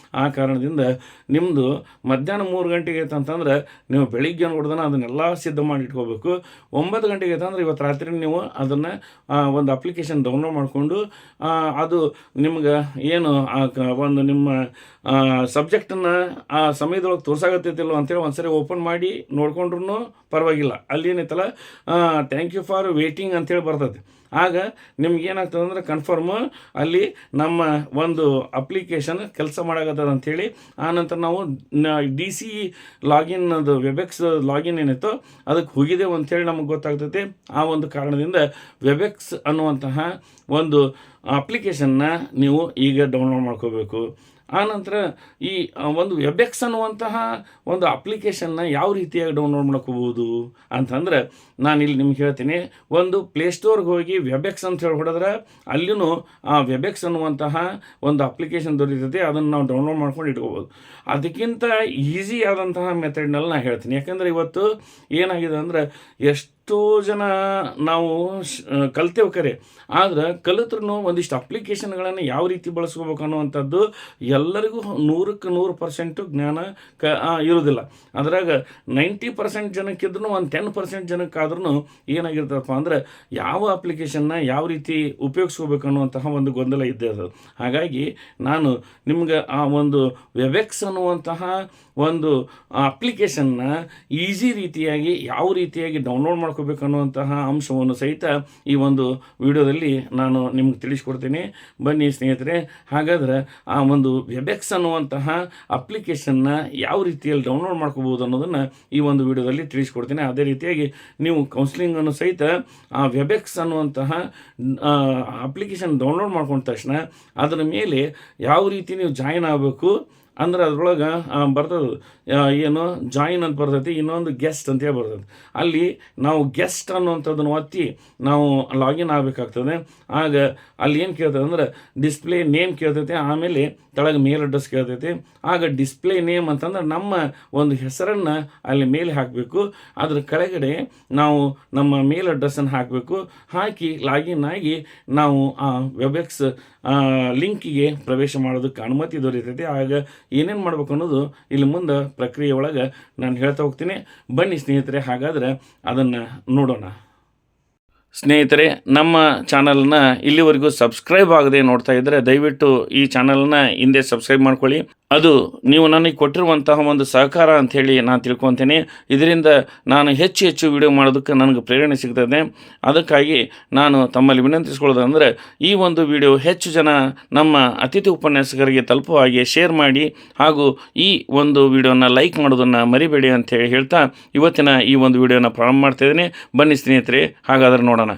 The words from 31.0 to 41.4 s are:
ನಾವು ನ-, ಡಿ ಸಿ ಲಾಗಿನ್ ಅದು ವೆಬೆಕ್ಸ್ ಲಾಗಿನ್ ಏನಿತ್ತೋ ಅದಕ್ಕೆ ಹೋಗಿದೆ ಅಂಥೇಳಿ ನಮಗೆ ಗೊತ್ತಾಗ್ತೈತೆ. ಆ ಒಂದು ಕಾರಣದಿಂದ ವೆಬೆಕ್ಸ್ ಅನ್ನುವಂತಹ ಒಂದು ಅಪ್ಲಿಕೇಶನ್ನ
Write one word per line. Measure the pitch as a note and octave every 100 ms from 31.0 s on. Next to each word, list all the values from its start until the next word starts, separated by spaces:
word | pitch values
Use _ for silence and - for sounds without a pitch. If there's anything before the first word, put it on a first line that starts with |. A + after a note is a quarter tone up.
| E3 E3+
ನಾವು | E3+ F3+ F3+ C3+ -
ನ-, | D3 D#3 D3+ C#3+ C3+
ಡಿ | F#3
ಸಿ | G3 A3 G#3+ G3 - - _ C#3+
ಲಾಗಿನ್ | D3 D#3+ F#3 F3
ಅದು | D#3+ C#3+ C3+
ವೆಬೆಕ್ಸ್ | C3+ C#3 F#3 - E3+ D#3+ C#3
ಲಾಗಿನ್ | C#3 E3 E3
ಏನಿತ್ತೋ | D3 C3 G#3 B3+ - - -
ಅದಕ್ಕೆ | D#3+ D#3
ಹೋಗಿದೆ | C3+ D3 F3+
ಅಂಥೇಳಿ | F#3+ E3+ C#3+ F3 E3+
ನಮಗೆ | D#3+ D3
ಗೊತ್ತಾಗ್ತೈತೆ. | D3+ D3 D3 D3 F#3 G3 - _
ಆ | C#3+
ಒಂದು | D#3 D#3 D3+
ಕಾರಣದಿಂದ | C#3+ C#3 C#3+ D#3 F#3 C#3+ - - _
ವೆಬೆಕ್ಸ್ | C3 C#3+ G3+ - - E3 C#3+
ಅನ್ನುವಂತಹ | D#3 D#3 C#3 C3+ C3+ E3 F#3 _ _ -
ಒಂದು | D3 D#3+ D3 C3+ C3+ - _ -
ಅಪ್ಲಿಕೇಶನ್ನ | C#3